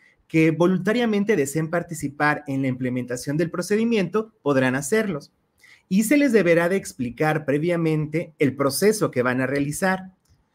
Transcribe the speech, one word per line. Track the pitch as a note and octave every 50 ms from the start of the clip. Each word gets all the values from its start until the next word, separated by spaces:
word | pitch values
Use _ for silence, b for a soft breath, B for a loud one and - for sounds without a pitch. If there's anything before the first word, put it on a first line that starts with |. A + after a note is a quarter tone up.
| b b b b _
que | _ - D#3+ D#3+ D#3+
voluntariamente | D#3 D#3+ F3 F#3 F#3+ F3+ F#3 G#3 G#3+ B3 A#3+ A3 G#3 G3+ G3+ A3 G#3+
deseen | D#3 C3+ C3+ - D#3+ D#3+ D#3+
participar | F3 E3+ E3+ - D#3+ - D3 C#3 - - D3 D3 D3 D3 -
en | C#3 C3+ C3+
la | C3+ C3
implementación | B2 B2+ B2+ B2 B2 B2+ A#2+ A#2+ B2 B2+ - C#3+ C#3+
del | D#3 E3+ E3
procedimiento | - F3 F3 - G#3 A3 A3+ A#3 A#3 G#3 F3+ D#3+ - A3 A3 - _ _
podrán | - C#3+ C#3 C3 C3 B2+ B2+
hacerlos | C#3 C#3 - A3 A3 A3 G3 E3 C#3 - - _ _ _ _ _ b b b b b b _
y | - D4 A3
se | - D4+
les | D4 C#4+ C4
deberá | A3 G#3 E3+ E3+ E3 E3+ F3 F3
de | G3
explicar | G3 G3 - - - A#2+ A#2+ A#2+ - D#3 D#3 D3+ D3+ D3+
previamente | C3+ C#3 D3 D#3+ F3 F3 E3+ E3 D#3+ D#3 D#3 D3+ D#3 D#3 E3 E3+ - _ _
el | D3+ B2+ B2+
proceso | C3+ C3+ C#3 C3+ - F#3+ G#3+ G#3+ G#3+ D#3+ C3
que | - B2
van | A#2+ B2+ B2 C3
a | C3
realizar, | B2+ C#3+ C#3+ C#3+ D3+ D3 - F#3+ F#3 F#3+ F#3 F#3 - - _ _ _ _ _ _ _